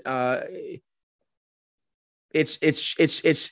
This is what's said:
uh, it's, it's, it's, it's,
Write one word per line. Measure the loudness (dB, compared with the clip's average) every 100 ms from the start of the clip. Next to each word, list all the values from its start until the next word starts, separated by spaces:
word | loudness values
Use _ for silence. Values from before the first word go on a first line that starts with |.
| -6
uh, | -2 0 -2 -4 -10 -12 -14 _ _ _ _ _ _ _ _ _ _ _ _ _ _ _
it's, | 0 0 2
it's, | 0 2 -2 2
it's, | 2 4
it's, | 2 2 -2